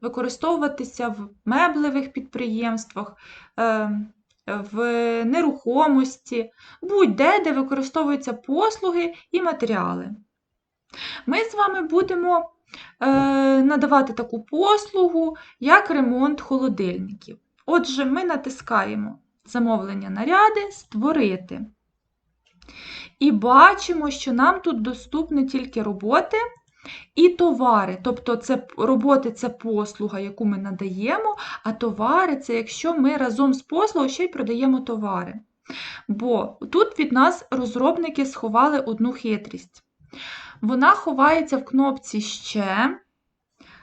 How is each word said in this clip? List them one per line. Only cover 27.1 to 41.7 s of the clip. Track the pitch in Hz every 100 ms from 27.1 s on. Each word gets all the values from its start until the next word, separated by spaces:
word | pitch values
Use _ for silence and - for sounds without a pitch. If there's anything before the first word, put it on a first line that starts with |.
і | - 349
товари. | 349 349 240 247 214 185 185
Тобто | 247 240 - 226
це | - 254
п-, | - - 240
роботи — | 254 277 269 233
це | 226 247
послуга, | - 226 208 208 - 208 196
яку | 202 202
ми | 214 190
надаємо, | 196 185 196 185 226 403 440 415 - -
а | 226
товари — | 220 233 208 226 339 359 277
це | -
якщо | 226 220 - 330
ми | 330 262 294
разом | 262 214 269
з | 262
послугою | - 330 427 339 269
ще | 302
й | 359
продаємо | - 214 233 269 262
товари. | 262 220 202 180 180 214 - _ - - - - -
Бо | 208 247 214 - - -
тут | 349 - -
від | 302
нас | 247 330 339 -
розробники | 262 233 247 277 339 320 302 269
сховали | - 226 226 285 294
одну | 226 220 247
хитрість. | 254 226 208 - - - _ _ _ _ - - - - -
Вона | 220 254 302
ховається | 415 320 269 294 330 311 269
в |
кнопці | -